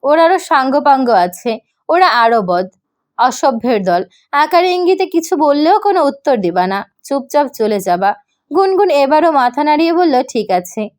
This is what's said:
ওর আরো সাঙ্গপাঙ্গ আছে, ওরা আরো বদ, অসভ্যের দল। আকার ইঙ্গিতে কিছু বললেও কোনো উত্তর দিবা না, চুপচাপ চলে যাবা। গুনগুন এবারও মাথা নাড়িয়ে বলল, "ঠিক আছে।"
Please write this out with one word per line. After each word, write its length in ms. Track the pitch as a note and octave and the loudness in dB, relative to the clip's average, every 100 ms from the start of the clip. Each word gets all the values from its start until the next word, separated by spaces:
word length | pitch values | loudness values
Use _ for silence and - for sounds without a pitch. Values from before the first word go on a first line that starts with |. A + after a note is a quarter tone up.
ওর 160 | C4+ D#4 | 2 2
আরো 200 | E4 F#4 | 4 2
সাঙ্গপাঙ্গ 680 | - D4+ C4 C#4 D4 C4+ B3 | 0 0 2 0 2 2 2
আছে, 500 | G#3 F3+ - A#3+ A3 _ _ - | 2 0 -4 -8 -8 _ _ -2
ওরা 180 | E4 F4+ | 2 2
আরো 340 | A#3+ A3+ A#3 | 2 2 0
বদ, 260 | F#3 F3 F#3 _ _ _ _ - | 0 -4 -4 _ _ _ _ -2
অসভ্যের 680 | B3 B3+ D4 A#3 A#3+ A3+ | -2 0 -2 -2 -2 -2
দল। 200 | F#3 F3 F#3+ _ _ | 0 -2 -4 _ _
আকার 340 | C#4+ D4+ F4+ F4+ | -2 2 2 2
ইঙ্গিতে 400 | F4+ F4 F#4+ F#4+ | 0 0 0 0
কিছু 300 | E4 E4 F4 | -2 -2 -2
বললেও 440 | D4+ C#4+ D4+ G#4 | 0 2 2 2
কোনো 260 | G4+ F#4 C#4+ | 0 0 0
উত্তর 320 | C#4 - B3 | -2 -2 -2
দিবা 300 | F3+ F3+ F#3 | 0 -2 -2
না, 180 | G3 - _ | -4 -10 _
চুপচাপ 440 | - C#4 B3+ D4 C#4 | -8 -8 -2 -2 -2
চলে 320 | - G#3+ G#3 | -2 -2 -2
যাবা। 360 | F#3+ F3 G3 - _ _ _ D4 | -2 0 0 -4 _ _ _ -2
গুনগুন 340 | F#4+ F#4+ G4+ | 0 2 2
এবারও 420 | C#4+ C#4 D4+ E4 | 2 2 2 2
মাথা 320 | D4 B3 B3 | 2 0 0
নাড়িয়ে 300 | D4+ D4+ E4 | 0 2 2
বলল, 300 | E4+ F4 B3+ | 2 2 0
"ঠিক 280 | C#4 A#3 G3+ | -2 -6 -2
আছে।" 380 | F#3 F#3 - G#3+ | -2 -4 -10 -10